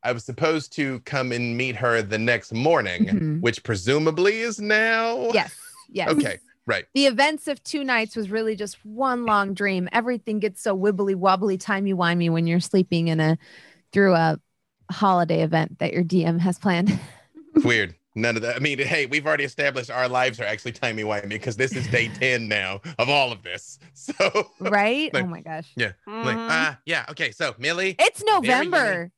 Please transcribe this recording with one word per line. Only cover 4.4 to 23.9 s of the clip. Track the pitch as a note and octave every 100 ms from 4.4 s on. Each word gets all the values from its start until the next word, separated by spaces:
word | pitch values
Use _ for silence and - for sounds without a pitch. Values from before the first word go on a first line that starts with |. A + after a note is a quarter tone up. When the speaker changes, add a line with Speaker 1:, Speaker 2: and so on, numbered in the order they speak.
| A#3 G#3+
Speaker 1:
now? | G#3 G#3+ A3+ A3+ A3+ A#3 A3+
Speaker 2:
Yes, | A3+ - - - - _
yes. | G3 E3+
Speaker 1:
Okay, | D#3 B2+ F#2 _ _
right. | - G2+ -
Speaker 2:
The | C4+ C#4
events | A3+ C#4+ D#4 -
of | C#4
two | - D#4
nights | C4+ A#3+ A3
was | - G3+
really | G#3+ A3
just | G#3+ G#3 - G#3+
one | G#3+ C4 B3 A#3+
long | G#3 G3
dream. | F#3+ G3+ F#3+ F3+
Everything | - A#3+ B3 - G#3+
gets | G#3 F#3
so | - G3
wibbly | G3+ G3 G3 G3
wobbly, | F#3+ F#3+ G3+ F#3+
timey | - G3 G3
wimey | F#3+ E3+ F3 E3+
when | E3 E3+
you're | E3+
sleeping | - G3 F#3 E3+ E3
in | D#3+
a, | D#3 E3 - - - _ _
through | - G3
a | F3 D#3+ D3+ _ _ _ _ _
holiday | F3+ G#3 F3+ E3+ D#3+
event | D#3+ E3 D#3 -
that | -
your | -
D | F3 F3+
M | E3 E3+
has | F3+ F3+
planned. | G#3 F3 G3 - - - _
<laughs> | - - D#4+
Speaker 1:
Weird. | A#2+ A#2 F#2+ E2 _ -
None | A#2 A2+
of |
that. | A2+ A#2+
I |
mean, | D3 C3+
hey, | C3+ E3
we've | C3+ D3 D3
already | D3+
established | C#3 - C#3+ C3 A#2+
our | A#2+ B2+
lives | B2+ B2+ A2+
are |
actually | G#2+ G#2+ B2+
timey-wimey | A2+ B2+ A2 G#2+ G#2 G2+ A2
'cause | B2+ G#2+
this | C3 B2+
is | A#2
day | B2 A#2
Speaker 2:
<laughs> |
Speaker 1:
ten | G#2 C3 B2 A2+
now | G#2 F#2+ G2 E3+ D#3
of | B2
all | C#3+ C3
of | G#2+
this. | F2 F2+ - -
<laughs> | -